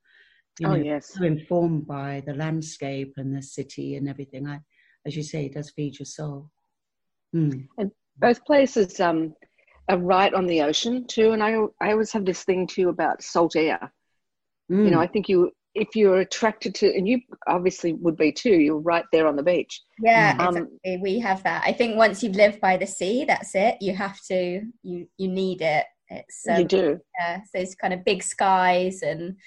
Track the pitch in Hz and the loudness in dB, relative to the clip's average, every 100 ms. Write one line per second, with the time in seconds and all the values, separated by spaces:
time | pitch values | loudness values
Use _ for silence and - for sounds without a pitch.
0 | _ _ _ _ _ - 160 147 147 147 | _ _ _ _ _ -6 0 0 0 -4
1 | - 190 175 156 156 175 170 160 151 143 | -6 -2 0 0 -2 0 0 -2 -6 -8
2 | 139 139 147 139 156 160 156 - 139 139 | -8 -8 -8 -6 -4 -4 -8 -10 -8 -6
3 | 135 135 135 139 135 - 135 - 139 139 | -8 -8 -8 -8 -8 -12 -12 -10 -10 -6
4 | 139 135 139 131 143 143 147 _ _ _ | -8 -8 -12 -12 -10 -12 -16 _ _ _
5 | 151 156 151 160 139 147 147 - 147 139 | -10 -8 -6 -6 -6 -8 -10 -8 -8 -8
6 | 139 - 151 139 151 _ _ _ _ _ | -14 -12 -10 -10 -16 _ _ _ _ _
7 | _ _ _ 170 151 131 135 - 202 - | _ _ _ -2 0 -2 -8 -8 -8 -8
8 | _ - 240 240 - 294 262 247 185 - | _ -2 0 2 2 2 4 2 0 0
9 | 175 165 160 - _ _ _ _ - 185 | 0 0 -4 -8 _ _ _ _ -2 0
10 | 175 185 196 190 180 165 147 151 233 254 | 2 4 4 2 0 2 2 0 -2 -4
11 | 240 - 220 220 214 220 214 - 190 214 | -4 2 4 4 0 0 -2 -2 0 0
12 | 220 220 185 175 - 185 175 - 180 170 | 0 -2 -2 -2 0 0 0 0 0 2
13 | 156 - - 180 165 160 156 90 - _ | 0 -2 -2 0 2 2 0 0 -6 _
14 | _ _ _ _ _ _ - 185 208 160 | _ _ _ _ _ _ -2 2 4 4
15 | 175 214 190 185 175 - _ - 220 220 | 2 0 2 2 2 0 _ -6 -4 2
16 | 202 185 185 - 220 208 214 - 196 - | 4 4 2 0 -2 -2 -8 0 0 2
17 | 185 254 - - - 175 180 - 170 160 | 0 0 -2 -10 -2 0 0 -2 -4 -2
18 | 170 160 156 - 247 185 147 151 165 170 | -2 2 0 0 2 4 4 2 0 -2
19 | - 160 156 143 160 175 - - _ - | 2 2 2 2 2 0 -2 -10 _ -2
20 | 220 226 208 156 175 175 165 - 185 180 | 4 6 6 4 2 0 -4 -8 -8 -4
21 | 196 202 226 190 180 165 - - 240 220 | -2 -2 -2 -2 -2 -2 -2 0 0 4
22 | 220 196 233 190 208 208 190 185 170 - | 2 2 -2 4 4 4 0 2 -2 -4
23 | 185 240 302 196 - 190 214 247 196 190 | -2 0 0 -2 -2 0 2 0 -4 -4
24 | 202 196 - 185 180 180 220 - 190 175 | -6 -8 -4 -2 -2 -4 -10 -14 -12 -12
25 | 175 - 190 185 190 180 160 151 - _ | -12 -8 -4 -2 -2 -2 0 0 -2 _
26 | - - - - - 170 170 190 170 143 | -20 -18 -18 -10 -2 2 2 2 2 -2
27 | - - 170 175 214 190 190 - 196 180 | -6 -6 -6 -6 -8 -8 -8 -6 -4 -2
28 | 202 190 - - 196 190 185 180 185 190 | -2 -2 -4 -2 2 4 4 2 0 -4
29 | 147 160 170 190 | -6 -6 -8 -12